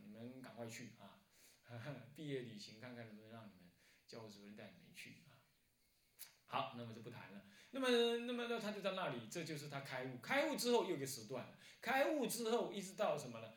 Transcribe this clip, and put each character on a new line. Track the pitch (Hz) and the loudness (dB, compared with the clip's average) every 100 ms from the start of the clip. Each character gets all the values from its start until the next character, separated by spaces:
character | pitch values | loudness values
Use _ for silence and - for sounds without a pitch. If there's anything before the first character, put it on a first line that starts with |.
你 | 104 | -14
们 | 113 123 131 | -10 -10 -10
赶 | 120 110 | -12 -8
快 | 117 | -8
去 | 127 113 - | -6 -10 -12
啊！ | 101 - _ - - - - | -18 -20 _ -20 -20 -20 -12
<laughs> | 120 143 117 113 - | -10 -8 -8 -10 -10
毕 | 147 | -4
业 | 131 | -2
旅 | 120 104 | -4 -10
行 | 104 107 | -12 -12
看 | 123 120 | -10 -10
看 | 110 | -12
能 | 107 | -12
不 | |
能 | 110 | -14
让 | 113 107 | -14 -14
你 | 90 | -16
们 | 87 _ - - - | -20 _ -20 -20 -14
教 | 120 | -12
务 | 107 | -12
主 | 101 101 | -12 -14
任 | 107 | -12
带 | 101 - | -14 -16
你 | - | -18
们 | |
去 | - 117 113 - | -14 -14 -14 -20
啊。 | - _ _ _ _ _ _ _ - - - - | -20 _ _ _ _ _ _ _ -18 -18 -18 -4
好， | 127 131 120 | -2 -2 -4
那 | 117 | -8
么 | |
就 | 117 | -8
不 | 117 | -10
谈 | 110 95 | -12 -14
了。 | - - - - | -16 -16 -20 -8
那 | 269 | 0
么， | 254 | 6
那 | 240 233 233 240 | 8 6 4 0
么， | 240 233 | 0 0
那 | 233 | 0
他 | 202 | 0
就 | 202 | 0
在 | 185 | 2
那 | 190 165 | 2 0
里， | 120 113 | 0 -4
这 | 175 | -4
就 | 156 151 | -2 -4
是 | 147 | -4
他 | 139 | -6
开 | - 127 135 | -4 -4 -2
悟。 | 127 | -4
开 | - 277 311 | 2 4 4
悟 | 220 | 4
之 | 240 | 6
后 | 240 185 | 6 6
又 | 147 | 2
一 | |
个 | 131 | 0
时 | 117 107 | -4 -4
段 | 123 104 | -4 -4
了。 | - - - | -12 -18 -6
开 | 233 262 330 | 2 6 6
悟 | 302 220 | 6 2
之 | 233 220 | 2 4
后 | 226 180 | 4 4
一 | 202 | -2
直 | 180 | -4
到 | - 190 - | 2 4 4
什 | 120 | 0
么 | 113 | -6
呢？ | 113 | -8